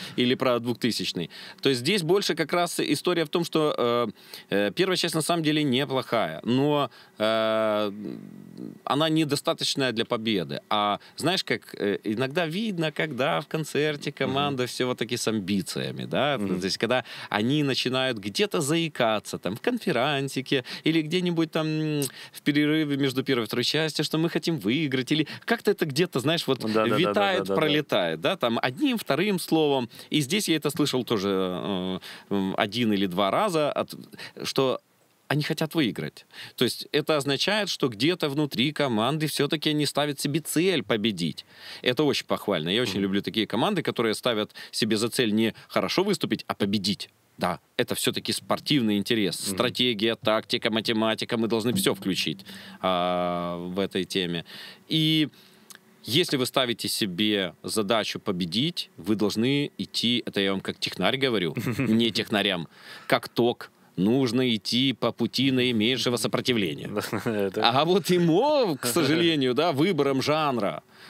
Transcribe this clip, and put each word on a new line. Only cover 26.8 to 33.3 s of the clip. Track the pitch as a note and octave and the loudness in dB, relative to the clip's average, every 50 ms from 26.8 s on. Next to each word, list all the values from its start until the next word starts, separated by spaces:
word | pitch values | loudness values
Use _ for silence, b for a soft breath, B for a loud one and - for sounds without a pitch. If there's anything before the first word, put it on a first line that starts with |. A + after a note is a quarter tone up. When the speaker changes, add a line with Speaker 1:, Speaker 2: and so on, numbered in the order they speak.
| A2 | 4
Speaker 1:
да, | A2 G#2+ G#2 | 4 4 2
да, | |
да, | |
Speaker 2:
витает, | - - G#2 - G2+ G2 - - F#2+ | 2 2 2 2 2 2 2 0 0
Speaker 1:
да, | |
да, | |
да. | - - | 0 2
Speaker 2:
пролетает, | - D#3 D3+ D3 D3+ D3 - - A2 F2+ E2+ E2 D#2+ | 2 2 2 2 0 0 0 0 0 2 0 -2 -2
да, | E2 D3+ F#3+ | 0 -2 0
там, | F3 - A#2+ A2+ A#2+ - | 0 0 0 0 0 0
одним, | C3 B2+ E3+ D4+ C#4 B3 | -2 -2 0 0 0 0
вторым | G#3 - - C#3 C#3+ F#3 G#3+ G3 E3+ | -2 -2 -2 0 0 0 0 0 -2
словом. | - - E3 D#3+ D#3 D3 C#3 C3+ A#2+ A2+ B B B B | 0 2 2 4 4 4 2 2 0 -2 B B B B
И | - D3+ | 0 0
здесь | C#3+ B2 D#3+ G#3+ G3+ - | 0 2 0 0 0 0
я | E3 | 0
это | D#3 - D3+ | 0 0 -2
слышал | - - D3+ C3+ - B2+ A#2 | 0 0 0 0 2 -2 0
тоже, | - B2 G#2 F#2 G2+ | 0 0 0 0 0
э, | G2 F#2+ F#2+ F#2 F2+ F2+ A#1 F2 G2+ F#2 F#2 F#2 F#2 F2+ B B B B B - | 0 0 0 0 -2 -4 -4 -2 -2 -2 -2 -4 -4 -6 B B B B B -4
м, | G2+ G2+ F#2+ F#2+ F#2 | -2 0 0 0 0
один | - A2 G#2 F#2+ A#2 B2 A2 G#2 | 0 -2 0 0 0 0 2 2
или | G2 G2 | 2 0
два | F#2+ F2 F#2 G2+ F#2+ | 0 0 0 0 2